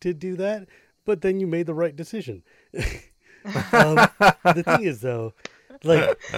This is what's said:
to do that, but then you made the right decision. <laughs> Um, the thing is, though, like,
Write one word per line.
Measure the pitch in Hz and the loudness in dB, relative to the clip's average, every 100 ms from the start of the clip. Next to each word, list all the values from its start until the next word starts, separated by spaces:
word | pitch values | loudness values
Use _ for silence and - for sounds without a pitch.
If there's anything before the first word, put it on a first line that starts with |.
to | 180 | -8
do | 165 185 180 | -6 -8 -6
that, | 196 214 190 _ _ _ | -6 -6 -12 _ _ _
but | - 202 | -4 -2
then | 190 190 | 0 -2
you | 190 | -2
made | 165 170 | -2 -4
the | |
right | 156 170 | -2 -4
decision. | 143 165 220 151 98 _ _ _ | -4 -12 -10 -10 -12 _ _ _
<laughs> | - - - - _ _ _ 208 202 - | -6 -6 -6 -18 _ _ _ -8 -6 0
Um, | 240 156 156 208 - 202 - | 4 4 6 4 6 4 4
the | 180 165 175 | 2 2 2
thing | 165 | 0
is, | 202 123 | 0 -4
though, | 123 120 113 - - _ _ 269 | -6 -6 -8 -12 -20 _ _ -10
like, | 151 160 - - - | 2 4 4 -2 -4